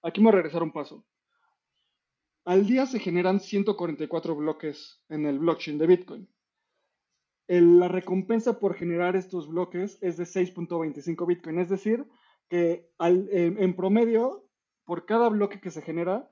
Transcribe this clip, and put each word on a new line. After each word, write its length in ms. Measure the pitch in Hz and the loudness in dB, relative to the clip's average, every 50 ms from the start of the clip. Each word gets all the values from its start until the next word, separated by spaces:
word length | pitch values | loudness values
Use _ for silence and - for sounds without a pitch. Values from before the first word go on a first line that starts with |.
Aquí 180 | - 170 - 196 | -8 -6 2 6
me 60 | 214 | 6
voy 80 | 226 202 | 8 8
a 20 | |
regresar 280 | 190 165 151 151 170 165 | 6 2 0 -4 -4 -4
un 100 | 156 - | -4 -4
paso. 320 | - 139 - 151 147 _ _ _ _ _ _ _ _ _ _ _ _ _ _ _ _ _ _ _ _ _ _ _ _ _ _ _ _ _ | -8 -10 -10 -14 -20 _ _ _ _ _ _ _ _ _ _ _ _ _ _ _ _ _ _ _ _ _ _ _ _ _ _ _ _ _
Al 240 | 180 180 190 208 | 2 2 2 4
día 180 | 196 247 262 269 | 4 2 2 2
se 140 | 262 262 214 | 0 -4 -6
generan 400 | - 185 170 180 175 185 190 196 | -4 -2 -2 0 2 2 0 0
ciento 380 | - - 214 196 196 214 202 | -2 -2 -4 -2 0 0 -2
cuarenta 260 | - 175 170 151 139 156 | -2 -4 -6 -6 -6 -8
y 40 | |
cuatro 280 | 147 175 160 165 165 160 | -6 -6 -6 -4 -4 -6
bloques 680 | 147 151 156 151 151 - 151 143 - - - - _ _ | -4 -4 -4 -4 -4 -8 -10 -10 -10 -18 -20 -20 _ _
en 180 | _ 156 151 151 | _ -6 -4 -2
el 140 | 147 139 135 | -2 -2 0
blockchain 380 | 160 170 160 - - 160 147 | 0 0 0 0 -4 -8 -4
de 100 | 151 160 | 0 4
Bitcoin. 420 | 170 180 175 185 - - - 185 _ _ _ _ _ _ _ _ _ _ _ _ _ _ _ _ _ _ _ _ _ _ _ _ | 4 4 4 4 -16 -16 -18 -18 _ _ _ _ _ _ _ _ _ _ _ _ _ _ _ _ _ _ _ _ _ _ _ _
El, 320 | - 180 175 170 170 175 180 | 0 4 6 8 8 8 8
la 80 | 180 | 6
recompensa 720 | 180 175 185 - - 185 190 190 - 233 226 220 247 226 - | 4 -2 -4 -4 -2 -4 -4 0 0 -2 0 0 -2 -2 0
por 140 | 208 190 196 | -2 -4 -4
generar 420 | - 180 175 170 170 175 180 185 | -4 -4 -4 -2 -2 -2 0 -2
estos 320 | 190 180 185 190 175 151 | -2 -4 -4 -10 -10 -10
bloques 500 | 151 160 175 180 175 - 175 190 208 - _ | -6 -4 -4 -4 -4 -6 -8 -8 -8 -8 _
es 160 | 202 180 165 | -6 -6 -6
de 80 | 160 175 | -6 -10
seis 260 | 170 - 190 185 180 | -6 -2 -2 -2 -2
punto 280 | 185 180 170 170 175 170 | -4 -10 -8 -6 -4 -4
veinticinco 460 | 165 156 135 - - 170 165 165 175 | -4 -6 -8 -8 -8 -8 -6 -4 -2
Bitcoin, 340 | 175 180 175 - 165 160 175 | -2 -2 -2 -4 -6 -4 -4
es 100 | 180 170 | -2 -2
decir, 360 | 196 190 - 214 226 247 285 _ _ _ _ _ _ _ _ _ | -4 -2 0 -2 -2 -2 -4 _ _ _ _ _ _ _ _ _
que 420 | 180 175 170 165 175 175 _ _ _ | -2 0 0 0 0 -4 _ _ _
al, 320 | _ 170 170 180 185 196 190 | _ 2 2 2 2 2 0
en, 300 | 202 175 175 170 196 220 | 0 0 0 0 0 0
en 140 | 190 185 180 | 0 0 0
promedio, 680 | 180 180 190 202 226 233 226 226 220 240 262 403 - _ _ _ _ _ _ _ _ _ | -2 0 2 4 4 4 4 2 2 0 0 -4 -8 _ _ _ _ _ _ _ _ _
por 200 | - 175 170 - | -8 -8 -8 -4
cada 240 | - 214 226 240 233 | -2 0 2 2 2
bloque 300 | 214 208 202 202 202 190 | 2 0 -2 -2 -4 -12
que 120 | - 185 | -14 -12
se 100 | 160 160 | -12 -10
genera, 480 | - 170 156 170 170 180 190 240 - _ | -10 -8 -6 -4 -2 -2 -4 -4 -6 _